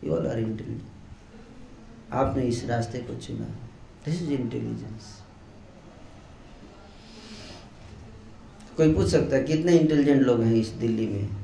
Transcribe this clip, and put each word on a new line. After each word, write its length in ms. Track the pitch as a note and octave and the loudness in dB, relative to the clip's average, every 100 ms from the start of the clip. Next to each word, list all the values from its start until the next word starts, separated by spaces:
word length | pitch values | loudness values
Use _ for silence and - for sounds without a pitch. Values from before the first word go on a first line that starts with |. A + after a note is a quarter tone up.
You 100 | - | -2
all 120 | E3 D3 | -2 -2
are 120 | A#2 | -2
intelligent। 420 | A2 G#2+ G#2+ A2+ - - - - - - - - - - - - - | -4 -6 -8 -10 -12 -18 -20 -20 -20 -20 -20 -20 -20 -20 -20 -20 -6
आपने 300 | B2+ C3+ B2+ | 0 0 0
इस 220 | B2 A#2 | 0 -2
रास्ते 340 | - A#2 A2 B2+ | -2 -2 -2 -6
को 160 | A#2+ | -8
चुना। 540 | A#2 - A#2 A2 A2 - - - - | -10 -10 -10 -8 -10 -14 -18 -20 -12
This 180 | - E3+ | -6 -4
is 60 | E3 | -2
intelligence। 760 | C#3 A#2+ A#2+ A2+ A2+ A2+ G#2+ - - - - - - - - - - - - - - - - - - - - - A3 G#3+ G#3+ G3+ F#3+ - - - - - - - - - - - - | -2 -2 -4 -6 -6 -8 -12 -16 -20 -20 -20 -20 -20 -20 -20 -20 -20 -20 -20 -20 -20 -20 -20 -20 -20 -20 -20 -20 -20 -18 -16 -16 -16 -18 -20 -18 -18 -18 -18 -18 -18 -20 -20 -16 4
कोई 180 | D#3 | 4
पूछ 160 | D#3 E3+ | 6 4
सकता 260 | D#3+ - C3+ | 4 4 2
है, 60 | |
कितने 360 | C3 D#3 E3+ E3+ | 2 2 6 6
इंटेलिजेंट 440 | D#3 D3+ C#3+ C#3 | 6 4 6 6
लोग 200 | B2 A#2 | 6 4
हैं 120 | A2+ | 6
इस 120 | A2+ A2 | 4 2
दिल्ली 400 | - A2+ A2 A2 | -2 -2 0 -2
में, 220 | G2+ G2+ - | -2 -4 -6